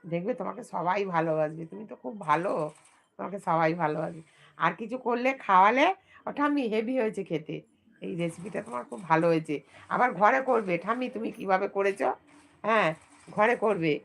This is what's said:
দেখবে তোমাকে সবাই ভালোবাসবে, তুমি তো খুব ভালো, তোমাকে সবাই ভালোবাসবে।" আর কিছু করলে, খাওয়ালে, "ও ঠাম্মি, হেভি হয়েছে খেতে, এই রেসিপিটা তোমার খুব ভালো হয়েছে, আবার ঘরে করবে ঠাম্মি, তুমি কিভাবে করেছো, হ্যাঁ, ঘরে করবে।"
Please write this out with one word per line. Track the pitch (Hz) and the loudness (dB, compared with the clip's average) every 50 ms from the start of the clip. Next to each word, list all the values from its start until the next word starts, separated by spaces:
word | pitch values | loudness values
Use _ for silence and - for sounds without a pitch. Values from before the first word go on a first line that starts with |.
| _ | _
দেখবে | 175 165 170 175 208 247 | -6 -6 -6 -4 -4 -6
তোমাকে | 254 190 185 190 214 233 | -6 -6 -8 -8 -10 -12
সবাই | - - 185 165 175 185 208 202 | -10 -8 -4 -2 -2 0 0 -2
ভালোবাসবে, | 190 175 165 160 165 156 156 156 151 156 160 165 | 0 0 0 0 2 0 0 0 -2 -4 -8 -12
তুমি | 160 - 202 220 | -14 -14 -16 -14
তো | 202 247 | -16 -16
খুব | - _ 254 240 202 | -14 _ -12 -12 -10
ভালো, | 175 151 151 156 170 202 - - 156 151 151 - _ _ _ _ _ _ _ - | 0 0 0 2 2 -2 -2 -2 -4 -6 -8 -14 _ _ _ _ _ _ _ -10
তোমাকে | 196 185 185 202 | -10 -8 -8 -6
সবাই | - 185 170 160 165 160 165 | -2 0 2 4 4 2 2
ভালোবাসবে।" | 175 165 151 151 156 160 170 170 160 160 _ _ _ - - _ - | 0 -2 -2 -2 -2 -4 -6 -8 -12 -18 _ _ _ -20 -20 _ 0
আর | - 165 175 | 0 0 0
কিছু | - 233 214 233 254 | -2 -8 -8 -8 -6
করলে, | - 233 240 233 240 254 269 269 | -2 -2 -2 2 2 0 0 -2
খাওয়ালে, | - - 196 185 190 208 233 262 294 349 381 _ _ _ - - - | 0 4 6 8 8 8 6 6 4 2 2 _ _ _ -20 -14 -12
"ও | - | -10
ঠাম্মি, | - - 285 294 294 285 262 226 | -4 -2 0 0 2 0 0 0
হেভি | 208 220 226 220 262 262 | 0 -2 -2 0 -2 0
হয়েছে | 240 220 - 202 190 | 0 -2 -2 -6 -6
খেতে, | - 170 151 151 - 160 151 147 _ _ _ _ _ _ _ | -4 -4 -6 -4 -6 -10 -10 -12 _ _ _ _ _ _ _
এই | 185 190 196 | -10 -8 -6
রেসিপিটা | 165 170 170 165 - 170 214 - 226 | -4 -4 -4 -4 -8 -14 -10 -8 -8
তোমার | 214 226 233 240 247 | -8 -8 -10 -10 -10
খুব | - 240 226 | -10 -12 -14
ভালো | 196 156 160 160 165 170 | 0 2 2 4 4 4
হয়েছে, | 165 160 156 - 151 139 - _ - - - - | 2 2 0 -2 -6 -6 -8 _ -20 -20 -8 -4
আবার | - 185 233 247 208 | 0 2 2 2 2
ঘরে | 175 202 208 247 262 | 4 4 4 6 4
করবে | 269 254 254 226 220 190 170 165 | 2 2 0 0 2 0 -2 -2
ঠাম্মি, | 170 190 226 247 254 247 | -2 -2 -4 -2 -4 -6
তুমি | - 208 226 - | -6 -6 -8 -8
কিভাবে | - - - 190 190 190 202 202 | -8 -8 -2 0 0 2 0 -2
করেছো, | - 196 196 202 196 - - - 127 - _ _ _ - _ _ _ _ - | -2 0 0 0 0 0 -2 -2 -2 -4 _ _ _ -20 _ _ _ _ -2
হ্যাঁ, | 208 226 214 196 160 160 - - _ - - - - | 2 2 4 2 2 0 -4 -14 _ -20 -20 -20 -10
ঘরে | - 190 208 226 240 | 0 2 2 4 4
করবে।" | 247 - 220 208 190 160 160 143 - | 2 2 0 0 2 2 0 0 0